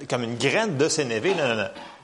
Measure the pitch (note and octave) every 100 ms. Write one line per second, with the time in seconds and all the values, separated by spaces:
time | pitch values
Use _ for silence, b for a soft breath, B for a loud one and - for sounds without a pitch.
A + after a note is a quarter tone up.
0 | C#3 B2+ A#2 A#2+ C3+ D#3+ A3 C3+ D#3 -
1 | B2+ A2+ D#3+ F3+ C3+ A2 G2 - B B